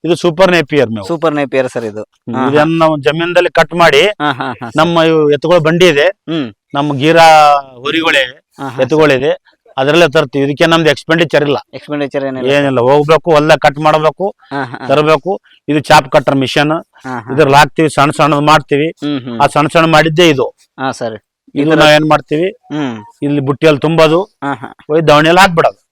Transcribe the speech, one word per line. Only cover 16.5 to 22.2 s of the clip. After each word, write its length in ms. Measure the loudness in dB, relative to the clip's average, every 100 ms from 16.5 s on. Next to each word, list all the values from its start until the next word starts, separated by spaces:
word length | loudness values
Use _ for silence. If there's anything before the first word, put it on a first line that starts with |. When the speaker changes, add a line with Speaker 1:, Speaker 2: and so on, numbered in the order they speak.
| -2 -2
Speaker 2:
ಹಾ, 460 | -4 -8 _ -12 -12
ಹಾ. 140 | -6
Speaker 1:
ಇದ್ರಲ್ಲಿ 240 | 0 4 4
ಹಾಕ್ತಿವಿ, 320 | 2 0 -2
ಸಣ್ಣ 200 | 0 -2 0
ಸಣ್ಣದ್ 240 | 0 2
ಮಾಡ್ತೀವಿ. 480 | 2 0 0 -4 -4
Speaker 2:
ಹ್ಮ್, 320 | -6 -8 -8
ಹ್ಮ್. 200 | -8 -2
Speaker 1:
ಆ 60 | 0
ಸಣ್ಣ 220 | 0 0
ಸಣ್ಣ 200 | 0 2
ಮಾಡಿದ್ದೇ 360 | 2 2 2 2
ಇದು. 260 | 2 -2 _ _ -10
Speaker 2:
ಹಾ, 100 | -8
ಸರ್. 240 | -6 -10 -10 _ _ _
Speaker 1:
ಇದು 140 | -4 0
Speaker 2:
ಈ 20 |
ತರ 80 | 2
Speaker 1:
ನಾವ್ 120 | 4
ಏನ್ 180 | 2 2
ಮಾಡ್ತೀವಿ, 420 | -2